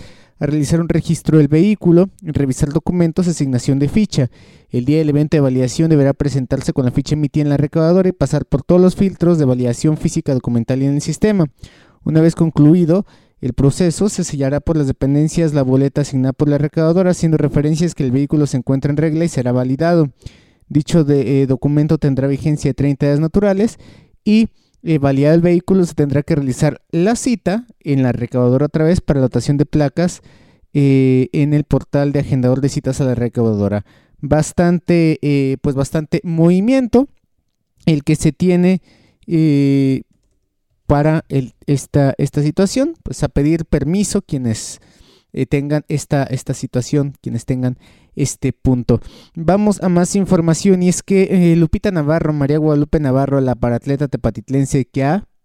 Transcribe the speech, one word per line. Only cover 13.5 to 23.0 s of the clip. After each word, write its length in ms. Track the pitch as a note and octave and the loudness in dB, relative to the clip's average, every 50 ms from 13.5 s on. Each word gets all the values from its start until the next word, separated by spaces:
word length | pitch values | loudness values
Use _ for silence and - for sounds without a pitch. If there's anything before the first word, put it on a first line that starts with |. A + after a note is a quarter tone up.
| B2 | -2
proceso, 540 | - C3 C#3 C3+ - F#3 F3 D#3 - F#3 G#3+ | 0 0 0 2 2 0 0 0 0 -2 -2
se 160 | - - F3+ | -2 -4 -6
sellará 380 | - - C#3+ C#3 C3+ C#3 D3 | -6 -4 -4 -2 -2 -2 -2
por 160 | - - E3 D#3 | -2 -2 -2 0
las 100 | D3 C3 | 0 -2
dependencias 640 | C3 - - C3+ C#3 D3 D3+ D#3 - - E3 D#3+ D3 | -2 -2 -2 0 0 0 0 0 0 0 -2 0 0
la 100 | D3+ C3+ | 0 0
boleta 380 | B2+ C3 C3+ C#3 C#3 - - | 2 2 2 2 0 0 -2
asignada 320 | D3 - - C3 B2+ C3 C3+ | -4 -2 -2 -2 -2 -2 0
por 140 | - D#3 D3 | 0 0 0
la 100 | D3 C#3+ | 2 0
recaudadora, 540 | C#3+ D3+ - - D#3+ D#3+ E3+ F3+ F#3+ F3+ | -2 -2 -2 0 0 2 2 2 2 2
haciendo 260 | F3 - - E3 D#3+ D3 | 0 0 0 0 0 2
referencias 580 | C#3+ C#3+ - D3+ C#3+ D3+ D#3+ D3+ F3+ E3+ - | 0 0 0 0 0 0 0 0 -2 -4 -2
que 80 | - D3 | -4 -4
el 80 | C3 | -2
vehículo 360 | A#2+ C3+ C#3+ C#3 - D3+ D3+ C#3 | 0 0 0 0 0 0 0 0
se 100 | - C3 | -2 -4
encuentra 340 | A#2+ - C3+ C3+ - D3 | -2 -2 -2 -2 -2 -2
en 60 | C#3+ C#3+ | -2 0
regla 280 | D3+ E3 D3+ D#3+ E3+ | 0 0 0 -2 -2
y 40 | E3+ | -2
será 220 | - - B2 B2 | -2 -2 -2 0
validado. 640 | B2 B2 B2+ B2+ C3 C3+ D#3+ E3+ F3 E3+ D#3 C#3 - _ _ - - _ _ _ _ _ _ _ | 0 0 0 -2 -2 -2 0 2 2 2 2 0 -2 _ _ -20 -20 _ _ _ _ _ _ _
Dicho 360 | - C#3+ D3+ - - F3 D#3 | -2 -2 0 2 2 2 4
de, 360 | C#3 C#3+ C#3+ B2+ G#2 C#3+ C3+ | 4 2 2 2 2 2 2
eh, 60 | C#3 B2+ | 2 2
documento 500 | C3 B2+ - C#3+ D3 D3 D3 D3+ E3 D3+ | 0 0 0 0 2 2 2 2 0 0
tendrá 300 | - D3 C#3 B2+ C3 C#3 | 0 0 0 0 0 -2
vigencia 420 | C#3 C3+ - D#3 D3+ D3 - D3 | -2 -2 -2 -2 -2 0 -2 -4
de 40 | C3 | -2
treinta 320 | - C3+ C#3+ C#3+ - | 0 0 -2 0 0